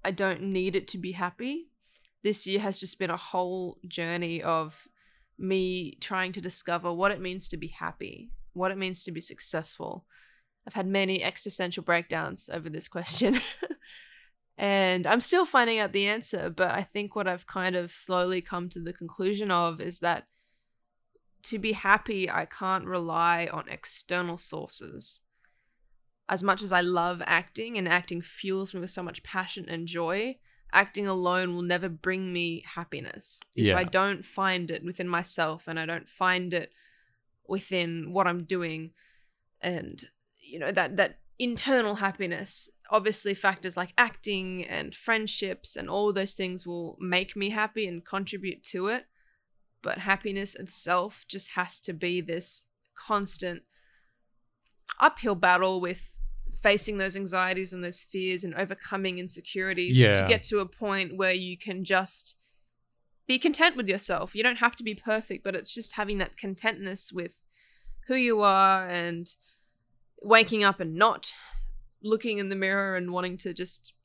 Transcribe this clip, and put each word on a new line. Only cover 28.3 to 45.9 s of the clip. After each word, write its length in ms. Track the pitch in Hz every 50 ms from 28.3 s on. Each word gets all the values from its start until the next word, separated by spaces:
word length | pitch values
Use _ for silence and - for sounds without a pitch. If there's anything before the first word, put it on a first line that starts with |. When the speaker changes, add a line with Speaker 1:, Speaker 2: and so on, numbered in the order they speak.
| - - - 190 190 190 196 190 -
Speaker 1:
me 60 | 185
with 100 | 175 185
so 120 | - -
much 200 | 180 170 170 -
passion 460 | _ - - 190 190 190 - 202 175 -
and 200 | 170 165 170 170
joy, 500 | 175 170 170 160 180 196 220 254 262 _ _ _ _ _ _ -
acting 340 | - 190 202 196 - 196 202
alone 480 | 196 190 185 180 175 180 185 185 180 175
will 80 | 175
never 260 | 175 175 180 180 180 185
bring 440 | 165 156 - 185 185 185 190 185
me 300 | 180 175 175 170 165 165 -
happiness. 760 | - - 175 170 _ - 143 - - - - - - - - - _ _
If 80 | - 113
Speaker 2:
Yeah. 100 | 104 95
Speaker 1:
I 100 | 180 185
don't 400 | 175 - 185 190 202 202 - 185
find 460 | - - - 190 190 185 180 175 156
it 140 | 165 - -
within 240 | 175 175 - 180 180
myself 580 | 175 170 175 - - - 165 156 156 165 -
and 120 | - 165 165
I 60 | 160
don't 220 | 160 165 165 - -
find 460 | - - 185 185 185 180 180 180 175
it 180 | 175 - - _ _ _ _ _ _ _ _ _ _ _ _ _ _ _ -
within 640 | - 196 - - 190 180 175 170 165 170 156 151
what 140 | 175 196 190
I'm 180 | 180 170 175 170
doing 480 | 165 190 180 175 165 160 160 160 170 _ _ _ _ _ _ _ _ _ _ _ _ _ _
and, 480 | - 175 180 165 - - - - - - _ _ _ _ _ _
you 200 | _ 147 127 170
know, 140 | 147 143
that, 240 | 196 190 175 135 185 -
that 220 | 190 - - - - - - _
internal 560 | 247 240 240 - - 269 269 254 233 208 208
happiness. 720 | 214 202 196 185 - 196 175 170 - 202 - - - - - _ _ _ -
Obviously, 440 | 208 220 190 214 208 - - 208 196
factors 420 | 196 - 196 180 - - 190 175
like 180 | 180 175 175 -
acting 680 | - 240 226 - - - 214 202 190 185 185 185 185 175
and 280 | - - - - - -
friendships 800 | - - - 226 220 220 214 - - 208 190 185 - - - -
and 140 | - -
all 240 | 170